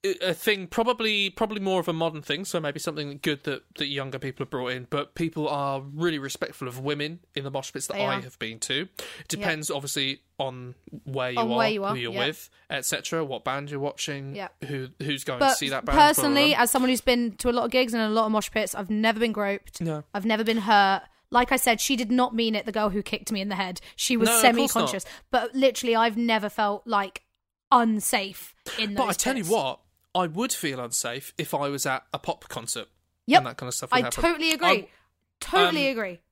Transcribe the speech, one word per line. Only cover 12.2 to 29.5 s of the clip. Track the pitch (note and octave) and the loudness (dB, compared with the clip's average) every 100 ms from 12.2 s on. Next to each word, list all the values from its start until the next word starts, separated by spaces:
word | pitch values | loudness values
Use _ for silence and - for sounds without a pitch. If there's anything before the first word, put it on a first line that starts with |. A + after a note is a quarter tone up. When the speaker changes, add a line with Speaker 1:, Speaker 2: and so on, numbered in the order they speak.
| C3 | -2
Speaker 1:
with, | D#3 - _ _ | -4 -14 _ _
et | D3 | -6
cetera, | B2 D#3 - E3 | -4 -4 -2 -2
what | D3+ A#2+ | -2 -4
band | B2 C3+ C#3+ | -4 -4 -4
you're | C#3+ | -4
watching, | C#3+ - - C#3 C#3 C#3+ | -4 -4 -8 -6 -8 -10
Speaker 2:
Yeah. | F#3+ _ C3+ | -12 _ -8
Speaker 1:
who, | C#3 B2+ - | -8 -8 -8
who's | C#3 C#3 | -6 -4
going | - B2+ | -4 0
Speaker 2:
But | C4+ | 2
Speaker 1:
to | C4 | 2
see | C#3+ | 0
that | C3+ | -4
band, | A#3 D4 | 2 6
Speaker 2:
personally, | D4 D4+ D4 | 8 6 2
Speaker 1:
blah, | C#4+ | 4
blah, | D4 D4 | 4 4
blah. | |
Speaker 2:
as | A#3+ | 4
someone | C4 B3+ | 4 2
who's | B3 | 2
been | - A#3+ A#3+ G3 | 2 2 2 -2
to | B3 | 0
a | |
lot | A#3+ | 0
of | A#3+ | 2
gigs | B3+ B3+ | 2 2
and | A3+ | 2
a | A3 | 2
lot | G#3+ A3 | 2 2
of | |
mosh | G#3+ - | 2 0
pits, | A3 G3+ - | -2 -2 -4
I've | F#3+ | -4
never | G#3+ A3 A3 | 0 2 2
been | A#3 | 0
groped. | G#3+ G3+ G3+ - - | 0 -2 -2 -6 -6
Speaker 1:
No. | E3 D3+ D3+ | -4 -4 -6
Speaker 2:
I've | G#3 | -4
never | G#3 G#3+ | 0 0
been | A3 A3+ | 2 0
hurt. | G3+ G#3 G3 G3 - _ _ | 4 6 6 4 -2 _ _
Like | A#3+ B3 | 2 4
I | C4+ | 2
said, | B3+ A3 | 4 2
she | - C4 | 2 0
did | A#3 | 2
not | B3+ A#3+ A3+ | 2 2 2
mean | A#3 | 0
it, | G#3+ A3 | 0 -2
the | |
girl | G#3+ G#3+ | -2 0
who | G3 | 0
kicked | G3 G#3+ - | -4 -6 -4
me | G#3+ | -4
in | G3+ | -4
the | F#3+ | -4
head. | F#3 F#3 - - | -4 -6 -14 -6
She | - B3 | 0 4
was | A3+ | 6
Speaker 1:
No, | A#3 | 8
of | |
course | |
not. | A3+ | 6
Speaker 2:
semi-conscious. | A#3 C#4 A#3 D3 G3 - - _ | 6 2 2 0 -2 -8 -18 _
But | B3+ A3+ C4 | 0 0 4
literally, | C4+ A3 B3 A3+ | 4 4 0 4
I've | A#3 A3 | 4 2
never | A#3 A3 G3+ | 2 2 0
felt, | - G#3 G3+ - | 0 0 0 -2
like, | G#3 G3 - _ _ _ _ _ | -2 -2 -10 _ _ _ _ _
unsafe | B3+ A3+ G#3+ - A3 G3 G3 - _ - - | 6 6 2 0 -2 -2 -10 -18 _ -10 -4
in | A3 | -4
Speaker 1:
But | G3+ A#3+ | 0 0
Speaker 2:
those | |
Speaker 1:
I | F3+ | 0
tell | - C4 | 0 0
you | |
Speaker 2:
pits. | F3 | 2